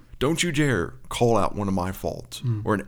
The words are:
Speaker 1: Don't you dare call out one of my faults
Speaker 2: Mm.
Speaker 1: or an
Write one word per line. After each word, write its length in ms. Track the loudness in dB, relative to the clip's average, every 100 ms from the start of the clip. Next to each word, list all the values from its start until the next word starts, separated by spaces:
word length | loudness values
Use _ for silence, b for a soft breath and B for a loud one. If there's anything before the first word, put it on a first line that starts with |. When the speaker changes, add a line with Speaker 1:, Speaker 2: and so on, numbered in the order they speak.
| -12 -2
Speaker 1:
Don't 240 | 0 0
you 80 | 0
dare 440 | 2 2 2 0 -6 -10
call 280 | 0 4 4
out 180 | 4
one 140 | 0 -2
of 60 |
my 180 | 0 -2
faults 480 | -4 -4 -6 -10 -6
Speaker 2:
Mm. 180 | -2 -2
Speaker 1:
or 100 | 0
an 80 | -2